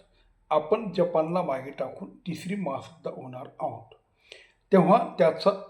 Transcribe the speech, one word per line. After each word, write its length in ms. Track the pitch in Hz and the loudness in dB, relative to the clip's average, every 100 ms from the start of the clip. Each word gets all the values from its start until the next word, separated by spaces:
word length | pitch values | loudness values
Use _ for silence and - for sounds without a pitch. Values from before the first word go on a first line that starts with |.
| _ _ _ _ - | _ _ _ _ -2
आपण 400 | 156 151 220 214 | -2 2 -2 -2
जपानला 500 | 185 170 165 160 180 | 0 0 2 0 -2
मागे 300 | 170 131 131 | -2 -4 -8
टाकून 440 | - 131 - - - | -8 -8 -10 -16 -16
तिसरी 380 | - 151 175 202 | -12 -10 -8 -6
महासत्ता 540 | 160 131 - - - | -6 -8 -10 -14 -12
होणार 360 | - 131 127 135 - | -12 -14 -14 -14 -8
आहोत. 360 | 127 117 - - _ _ _ - _ _ - | -8 -8 -18 -20 _ _ _ -20 _ _ 2
तेव्हा 320 | 196 170 220 - - | 6 8 6 4 2
त्याचा 420 | 165 - 196 196 | 2 4 0 0